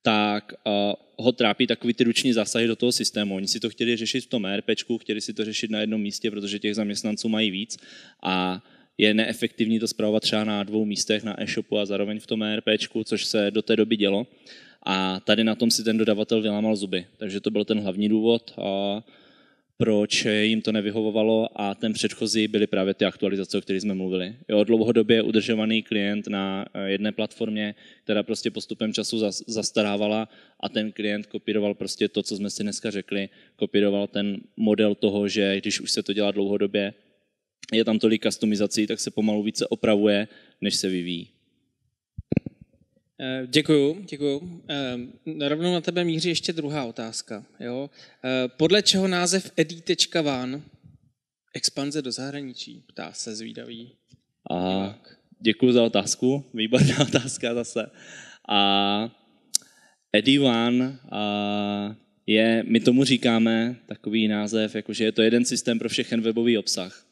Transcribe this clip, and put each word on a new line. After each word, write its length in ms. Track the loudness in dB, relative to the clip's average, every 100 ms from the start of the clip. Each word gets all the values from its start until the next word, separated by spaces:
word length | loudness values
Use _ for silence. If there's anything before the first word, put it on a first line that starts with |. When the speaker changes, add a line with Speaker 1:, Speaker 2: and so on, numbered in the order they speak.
Speaker 1:
tak, 520 | 2 2 2 -2 -6 -8 -2
a, 280 | 2 0 -2 _ 0
ho 140 | 0
trápí 360 | 4 2 2 0
takový 260 | 0 0
ty 100 | 2
ruční 300 | 2 4 2
zásahy 340 | 2 0 0 0
do 80 | 2
toho 160 | 0
systému. 440 | 0 -2 -2 -4 -4
Oni 120 | -4
si 120 | -4
to 100 | -4
chtěli 280 | -2 -2 0
řešit 240 | -2 -4
v 60 | -4
tom 180 | -4 -2
E 80 |
R 80 | -4
P 140 | -2 -2
čku, 220 | -2 -6
chtěli 240 | -4 -6
si 120 | -6
to 120 | -6 -4
řešit 260 | -4 -4
na 80 | -2
jednom 220 | -2 -2
místě, 300 | -4 -4 -6
protože 280 | -4 -6 -4
těch 160 | -2 -2
zaměstnanců 540 | -4 -4 -4 -4 -2
mají 220 | 0 0
víc 260 | -2 -8 -12 -16 -20 -20 _
a 400 | -2 0 0 -4 _ -20 _ 2
je 160 | 4
neefektivní 680 | 4 0 -2 -6 -2 0 0
to 80 | -2
spravovat 360 | -2 0 0
třeba 200 | 0 -2
na 200 | -2 -2
dvou 220 | -2 -2 0
místech 380 | -4 -2 -2
na 180 | -2 -6
e-shopu 360 | -6 -6 -2 -2
a 80 | -2
zároveň 340 | -2 -2 -6
v 80 | -6
tom 160 | -4
E 100 | -2
R 80 | -2
P 160 | 0 0
čku, 260 | 0 -4
což 220 | -2 -2 0
se 260 | 0 2
do 100 | 0
té 140 | 2 2
doby 220 | 4 2
dělo. 300 | 2 0 -4 _ -20 -20 -20 _ -2
A 340 | 0 0 -2
tady 240 | 0 2
na 120 | 4 2
tom 160 | 2
si 120 | 2
ten 140 | 0 2
dodavatel 440 | 2 2 2 0
vylámal 340 | 0 0 0 0
zuby. 300 | -2 -6 -6 _
Takže 220 | -8 -4
to 120 | -2
byl 140 | -2 0
ten 140 | 0
hlavní 300 | 0 -2 2
důvod, 440 | 2 4 2 -2 -8
a, 460 | -4 -2 -2 -4 -8 -20 _ _ _ _ _ _
proč 480 | 2 2 2 0 0
jim 360 | 2 2 2
to 100 | 0
nevyhovovalo, 800 | 0 0 -2 0 2 2 2 0 -4
a 200 | -4 -2
ten 180 | -4
předchozí 540 | -2 -4 -2 -2 0 0
byly 200 | 2 2
právě 260 | 2 0
ty 120 | 0 -2
aktualizace, 520 | 0 -2 -2 -2 -4
o 40 |
kterých 200 | -2 -4
jsme 120 | -2
mluvili. 420 | -4 -2 -4 -6 -10 0
Jo, 140 | 2
dlouhodobě 580 | 4 4 4 4 6 4
udržovaný 640 | 4 0 2 0 2 0
klient 440 | 0 -2 0 -2 -4
na, 380 | -4 -2 -4 -6
eh, 160 | -6 -2
jedné 220 | 0 -2
platformě, 640 | -2 -6 -4 -4 -2 -6 -8 -20 -14
která 200 | -2 -2
prostě 280 | 0 -4 -4
postupem 420 | -6 -10 -6 -4
času 240 | -4 -4 -2
zas-, 260 | -2 -4 -8
zastarávala 840 | -6 -2 0 0 0 0 -2 -4 -12 _ _
a 100 | -6
ten 220 | -4 -4
klient 340 | -4 -4 -4 -6
kopíroval 480 | -8 -2 0 0
prostě 340 | -4 -8 -2 -2
to, 160 | 0
co 120 | -4 -4
jsme 140 | -6
si 140 | -4
dneska 280 | -6 -4 -6
řekli, 380 | -6 -6 -6 -6 _ _ _
kopíroval 520 | 0 2 4 2 -2
ten 300 | -2 -4 -4 -10 0
model 380 | 2 4 4 4
toho, 320 | 0 0 -2
že 300 | 0 0 0
když 240 | -2 -4
už 100 | -4
se 120 | -4
to 100 | -2
dělá 180 | 0 0
dlouhodobě, 640 | 0 0 0 0 0 -2 -6 _ _ _ _ _ _ -2
je 120 | 2 2
tam 140 | 4
tolik 240 | 4 2
customizací, 640 | 0 0 0 0 0 0 -2
tak 120 | -2
se 120 | -4
pomalu 320 | -2 0 0
více 240 | -2 -4 -4
opravuje, 600 | 0 2 4 4 2 -2 -10 _ _
než 140 | -4 -2
se 140 | -2
vyvíjí. 400 | -2 -4 -6 -8 _ _ _ _ _ _ _ _ -20 -4 -4 -4 _ -20 _ _ _ _ -10
Speaker 2:
Eh, 280 | -8 -6 0
děkuju, 580 | 0 4 4 4 -2 -10
děkuju. 520 | -6 -4 -4 -8 -16 -8
Eh, 800 | -6 -4 -6 -10 -14 -12 -6 -2
rovnou 240 | 0 0
na 80 | 0
tebe 220 | -2 -2
míří 260 | 0 0 -2
ještě 240 | -2 -4
druhá 320 | -4 -4 -4 -6
otázka, 600 | -8 -8 -10 -10 -14 -14 _
jo. 300 | -8 -8 -10 -14 -20 _
Eh, 240 | -4 -2 -2
podle 340 | 2 4 4
čeho 260 | 4 2 0
název 440 | 0 0 0 -2 -2
Edi 240 | -2 -2
tečka 400 | -4 0 0 0
van? 420 | 0 -2 -4 -8 -12 _ -20 _ _ _ _ _ _
Expanze 480 | -6 -4 -2 -4 -4
do 100 | -6
zahraničí, 720 | -8 -8 -10 -12 -14 -16 -18 -20
ptá 260 | -14 -12
se 220 | -10 -12 -10
zvídavý 560 | -12 -14 -14 -16 -18 _ _ -20 _ _ -6
Speaker 1:
A 40 | -2
Speaker 2:
divák. 600 | 0 0 -2 -8 -20 -20 _ _
Speaker 1:
děkuju 320 | 0 4 4
za 120 | 6
otázku, 600 | 4 2 -2 -2 0 0 -6
výborná 460 | -6 2 4 4 4
<laughs> 20 |
otázka 520 | 2 0 -2 -6 -4
zase. 360 | -2 -4 -6 -6 -12 -20 -20 -20 -18 0
A 640 | 4 6 4 4 2 -2 -6 _ _ _ -8 -8 _ _ _ _
Edi 260 | 4 6 6
One, 600 | 6 4 2 2 0 -6 -10
a 840 | -6 -2 -2 -2 -2 -2 -2 -6 -10 _ _ 2
je, 360 | 4 6 2 2
my 120 | 4
tomu 240 | 6 6
říkáme 720 | 4 4 4 4 4 2 0 -6 -12
takový 400 | -10 -2 0 2
název, 480 | 0 0 -2 -2 -4
jakože 280 | -8 -2
je 80 | 0
to 100 | 4
jeden 240 | 4 4 2
systém 340 | -2 -2 -2
pro 100 | -2
všechen 320 | -4 -2 -2
webový 360 | 0 2 2 2
obsah. 480 | 0 -6 -6 -12 _